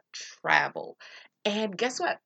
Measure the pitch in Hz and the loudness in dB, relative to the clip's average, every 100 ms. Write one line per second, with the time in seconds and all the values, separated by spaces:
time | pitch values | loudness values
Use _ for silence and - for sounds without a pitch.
0 | - - - - 160 151 143 - - - | -16 -16 -14 -6 4 4 4 -2 -10 -12
1 | - - - _ 214 202 220 180 240 262 | -20 -20 -20 _ -2 0 0 0 -2 0
2 | 349 - | -2 -2